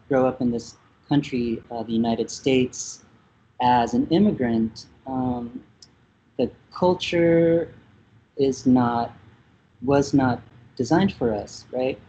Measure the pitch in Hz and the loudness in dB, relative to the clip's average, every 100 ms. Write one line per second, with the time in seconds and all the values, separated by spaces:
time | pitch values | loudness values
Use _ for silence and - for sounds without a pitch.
0 | - 131 131 127 123 117 - - _ _ | -2 2 2 0 -2 -4 -8 -20 _ _
1 | - 143 139 127 117 113 - 117 113 113 | -2 0 0 -2 -4 -4 -8 -10 -4 -2
2 | 117 113 113 - 139 131 127 - - - | 0 0 -4 -4 0 2 2 -4 -14 -16
3 | _ _ _ _ _ - 123 123 117 120 | _ _ _ _ _ -2 2 4 2 0
4 | 151 165 208 139 123 113 113 - - _ | 2 2 2 2 0 0 -2 -4 -20 _
5 | 135 131 127 123 120 123 - _ - _ | -10 -6 -4 -4 -8 -14 -18 _ -20 _
6 | _ _ _ - - - _ - 180 185 | _ _ _ -6 -6 -6 _ -2 0 0
7 | - 175 170 165 165 165 160 - _ _ | -2 0 4 4 4 2 -2 -10 _ _
8 | _ _ _ - 139 127 131 127 120 117 | _ _ _ -2 -2 0 2 4 2 0
9 | 117 - - - _ _ _ - 123 139 | -4 -8 -20 -20 _ _ _ -10 0 2
10 | 139 143 131 120 - - - - 120 165 | 2 2 2 -2 -8 -20 -14 -8 0 2
11 | 196 - 120 104 104 - - 123 131 - | 2 0 -2 -4 -8 -16 -10 -6 -4 -6